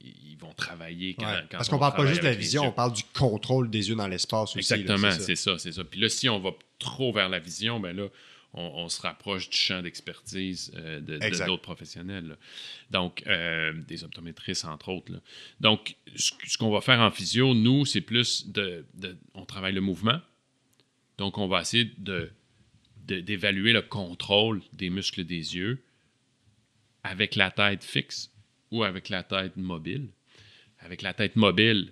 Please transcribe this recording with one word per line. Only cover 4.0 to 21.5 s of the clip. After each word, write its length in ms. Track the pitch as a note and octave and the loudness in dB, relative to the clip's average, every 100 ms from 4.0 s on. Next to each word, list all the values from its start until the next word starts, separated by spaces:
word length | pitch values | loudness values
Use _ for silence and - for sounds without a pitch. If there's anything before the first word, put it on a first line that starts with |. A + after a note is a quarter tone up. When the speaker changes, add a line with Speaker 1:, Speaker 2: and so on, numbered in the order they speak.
| G2 | -2
Speaker 2:
l'espace 480 | F2+ - A2 G#2+ A2 | -2 0 0 0 -2
aussi, 160 | - | 0
là, 60 | G#2 | 2
Speaker 1:
Exactement, 320 | F#2+ G2+ G#2 | 2 4 4
Speaker 2:
c'est 80 | F2 | 4
ça. 60 | F#2+ | 2
Speaker 1:
c'est 100 | E2+ | 0
ça, 220 | - F2 | 0 -2
c'est 120 | F2+ | -4
ça. 120 | E2 | -8
Puis 160 | D#2 F#2 | -8 0
là, 100 | A2 | 0
si 180 | - C3 | 2 2
on 100 | G#2 | 0
va 100 | F#2 - _ - | -2 -6 _ -12
trop 340 | B2 - C3 | -10 -2 0
vers 160 | G#2 F#2 | 2 2
la 80 | F#2 | 0
vision, 420 | E2 - A2+ A#2 | -4 -4 -2 -2
ben 160 | F#2 F2+ | -4 -6
là, 120 | G2 - - - _ - | -8 -10 -20 -20 _ -10
on, 80 | |
on 260 | E2+ D2+ E2+ | -10 -8 -6
se 100 | - | -6
rapproche 480 | F2+ D#2 G2+ F#2+ - | -6 -6 -4 -4 -2
du 60 | - | 0
champ 260 | - F#2 | 0 0
d'expertise, 880 | F2 - - E2 - G2 F#2+ F2 - E2+ | -4 -10 -12 -14 -10 -4 -4 -4 -8 -12
euh, 240 | D#2+ D2+ | -10 -10
de, 200 | D#2 D#2 | -8 -4
de 40 | |
Speaker 2:
Exact. 220 | G#2+ F2+ F#2 | -2 0 -2
Speaker 1:
d'autres 160 | F#2 | -2
professionnels, 640 | - E2+ E2 E2 F2+ G2 E2 | -6 -14 -14 -12 -10 -10 -10
là. 80 | D2 - - - - - | -14 -18 -16 -16 -16 -4
Donc, 320 | F#2+ F2+ - - | -2 0 -4 0
euh, 440 | F2+ E2+ E2 D#2+ D#2+ C#2 | 0 0 0 0 -2 -8
des 160 | E2 | -12
optométristes, 600 | D#2+ - E2 D#2+ - F2+ E2 | -12 -14 -14 -12 -6 -6 -6
entre 240 | D#2 - | -10 -8
autres, 220 | F#2 - | -8 -8
là. 80 | F2+ - - - - | -14 -16 -20 -20 2
Donc, 360 | A2 G#2+ - - - - | 4 4 2 -12 -14 -4
ce, 160 | - - - | -2 -2 -6
ce 100 | - | 0
qu'on 140 | A2 | 2
va 100 | G#2 | 4
faire 200 | - B2 | 6 8
en 100 | G#2+ | 6
physio, 420 | - F2+ A#2 C3 | 4 0 4 6
nous, 320 | A#2+ A#2 C3+ C#3 | 6 6 6 4
c'est 160 | G2+ | 0
plus 460 | - A#2 A#2 - - | 0 0 2 -2 -4
de, 360 | G#2 G2 E2+ C#2 E2+ | -4 -4 -6 -12 -12
de, 200 | F#2 F#2 - F#2+ | -12 -12 -18 -16
on 100 | F#2+ | -12
travaille 280 | G2 F#2+ | -6 -2
le 80 | F#2+ | 0
mouvement. 380 | G2 F2 G#2+ D3+ - _ _ _ _ _ _ _ _ - | 0 2 2 0 -4 _ _ _ _ _ _ _ _ -8
Donc, 180 | G2 G#2+ | -6 -2
on 100 | |
va 140 | F#2+ | 0